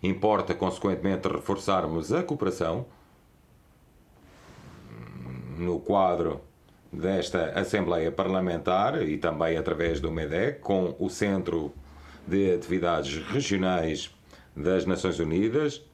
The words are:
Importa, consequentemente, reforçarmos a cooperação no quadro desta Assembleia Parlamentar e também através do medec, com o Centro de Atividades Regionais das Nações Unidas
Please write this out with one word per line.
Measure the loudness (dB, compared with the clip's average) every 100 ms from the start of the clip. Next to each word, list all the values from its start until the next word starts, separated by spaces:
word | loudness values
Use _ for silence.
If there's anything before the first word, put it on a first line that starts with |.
Importa, | 0 2 4 2 2
consequentemente, | 0 0 0 -2 0 0 0 -2
reforçarmos | -4 -2 -4 0 0 0 -4 -2
a | -2
cooperação | -2 -2 -2 0 -2 -2 -6 -14 -20 _ _ _ _ _ _ _ -20 -20 _ -20 -20 -20 -20 -20 -20 -20 -18 -18 -16 -14 -12 -12 -10 -4
no | -2 -2
quadro | 2 4 4 4 0 -2 -10 _ -20 -20 -14 -2
desta | 0 2 2 0 0 0
Assembleia | 0 2 2 2 0
Parlamentar | 0 2 2 2 0 2 4 4 2
e | -2 0
também | -2 0 0 0
através | 0 0 0 0
do | -2
medec, | -2 -2 0 0 -2
com | 0 2 2 -2
o | -4
Centro | -2 0 0 0 -2 -4 -10 -20 -20 -20 -18 -2
de | 2 4
Atividades | 2 0 0 2 0 0 -6 -2
Regionais | -2 0 2 2 2 0 -2 -6 -14 -20 -20 -20 -4
das | 2 2 2
Nações | 0 0 0
Unidas | 0 2 2 2 0 -4 -18